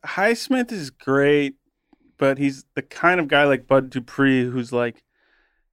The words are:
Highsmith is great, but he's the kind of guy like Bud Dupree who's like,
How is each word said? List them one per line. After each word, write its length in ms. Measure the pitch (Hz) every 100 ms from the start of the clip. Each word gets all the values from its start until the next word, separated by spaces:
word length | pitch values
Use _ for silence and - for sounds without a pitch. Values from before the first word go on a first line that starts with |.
| -
Highsmith 680 | - 208 233 - 254 240
is 180 | 208 139
great, 680 | - - 139 143 147 139 - _ _ _ _ _ -
but 200 | 135 135
he's 280 | 139 135 - 139
the 60 |
kind 380 | - - 339 370
of 80 | 139
guy 160 | 143 143
like 220 | 131 -
Bud 220 | 135 131
Dupree 540 | 131 117 - 135 131 123
who's 280 | 123 120
like, 300 | 120 120 - _ _ _ _ _ _ _